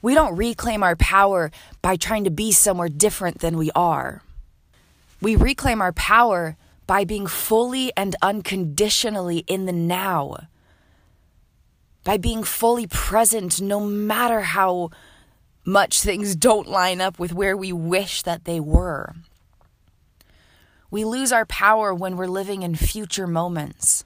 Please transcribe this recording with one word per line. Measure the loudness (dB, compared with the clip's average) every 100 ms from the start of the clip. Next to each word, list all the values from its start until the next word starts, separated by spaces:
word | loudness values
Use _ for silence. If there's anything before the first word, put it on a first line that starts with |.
We | 4 4
don't | 4 0
reclaim | -2 -2 -4 2
our | 2 4
power | 4 6 4 4 -2 -6 -20 -4
by | -2 0
trying | -2 -2
to | -2
be | -2 2
somewhere | 4 4 2 -2
different | 0 0 0 -6 -2
than | -4 0
we | 0 2
are. | 2 0 -4 -10 _ -20 -20 _ _ _ _ _ _ _
We | 0 4
reclaim | 4 2 0 0
our | 0
power | -2 2 6 6 2 -2 -8 _ _ -2
by | 0 0
being | -4 -6
fully | -8 0 2 2 -2 -4 -2
and | -4 0
unconditionally | -2 -2 -4 -4 -4 0 0 0 -2 -4 -4 -4 -2
in | -4 -2
the |
now, | -2 0 -2 -2 -2 -4 -10 -16 _ _ _ _ _ _ _ _ _ _ _ _ _ _ _
by | -4 -2
being | 0 -4
fully | -6 0 2 2 -2
present | -6 0 2 4 2 -2 -4
no | -2 -2
matter | -2 -4 -2 0 2 0
how | 0 2 2 2 -4 -10 -20 _ _ _ _ _
much | 2 2 4 0
things | 0 -2 -2 2
don't | 4 4 2
line | 0 0 0
up | -2 -2
with | -8
where | -2 -2 -2
we | -4
wish | -4 0 0 0 -6
that | -4 -4 -4
they | -6
were. | 2 2 2 -6 -8 -14 -20 _ _ _ _ _ _ _ _ _ _ _ _ _ _ _ _
We | -6 -4
lose | -2 0
our | 0 0
power | 2 4 4 2
when | -2 -4 -4
we're | -4
living | -4 -6 -6
in | -4
future | 0 0 0 -8 -6 -2
moments | -2 -2 -4 -8 -4 0 0